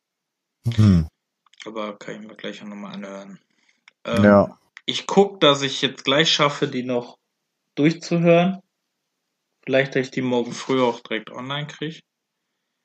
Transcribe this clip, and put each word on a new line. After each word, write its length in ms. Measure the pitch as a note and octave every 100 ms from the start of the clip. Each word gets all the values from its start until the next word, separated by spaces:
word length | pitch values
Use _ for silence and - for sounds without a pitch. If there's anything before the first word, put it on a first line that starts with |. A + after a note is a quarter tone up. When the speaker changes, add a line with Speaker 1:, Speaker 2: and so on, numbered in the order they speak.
| _ _ _ _ _ _ A#2 A#2
Speaker 1:
Hm. 320 | G#2+ F2 D#2 _ _ _ _ - G#2+
Speaker 2:
Aber 320 | A2+ G#2+ G2+
kann 180 | - G#2+
ich 60 | G#2+
mir 80 | G#2+
gleich 260 | G#2+ G2+
auch 60 | G#2+
nochmal 260 | G#2 G2+ G2
anhören. 440 | G2 G2 G2 F#2 _ _ _ _ _ _ -
Ähm, 180 | A#2
Speaker 1:
Ja. 340 | G#2 G2+ - - _ - -
Speaker 2:
ich 200 | B2 -
guck, 320 | G3 G3 -
dass 200 | D3+ C#3
ich 200 | C#3 -
jetzt 240 | C3 - C3
gleich 260 | C#3 D#3+
schaffe, 360 | - C#3+ C#3+ C3+
die 160 | B2
noch 340 | B2+ A#2+ - - _ _ _ _ _ -
durchzuhören. 840 | D3+ D#3+ - E3+ E3+ E3+ F#3 F#3+ - _ _ _ _ _ _ _ _ _ -
Vielleicht, 300 | C3 C3+ C#3
dass 100 | B2+
ich 40 |
die 100 | C3+
morgen 320 | B2+ B2 A#2
früh 280 | A2+ - C3
auch 180 | A#2+ A#2
direkt 280 | - A2 A2
online 360 | B2 C3 C#3+ D3
krieg. 340 | - D3+ E3 _ _ _ _ _ _ _ _